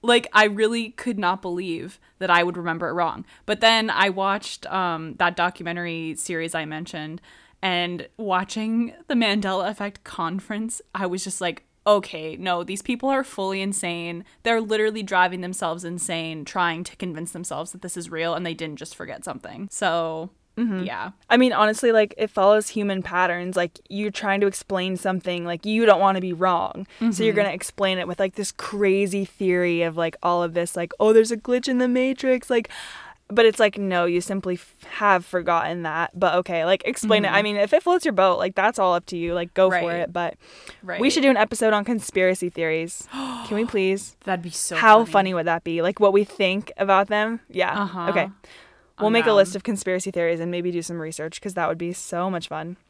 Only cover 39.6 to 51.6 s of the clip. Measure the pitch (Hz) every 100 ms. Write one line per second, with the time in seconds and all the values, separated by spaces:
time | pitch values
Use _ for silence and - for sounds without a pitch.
39.6 | 190 180 170 170 170 175 170 - - -
40.6 | - - 185 175 254 320 277 254 - 226
41.6 | 220 214 208 226 - - 185 185 175 -
42.6 | 160 160 165 - - 262 269 247 233 214
43.6 | 240 208 190 196 - _ - 180 170 -
44.6 | - 165 226 214 226 202 190 180 165 170
45.6 | - 165 170 - 202 196 208 - 190 190
46.6 | - - 196 190 202 208 214 226 _ -
47.6 | 180 - 202 180 175 185 165 - - -
48.6 | - _ _ _ 208 233 226 208 190 196
49.6 | 208 196 - 185 190 180 170 170 170 175
50.6 | 175 175 165 170 160 160 156 - 202 185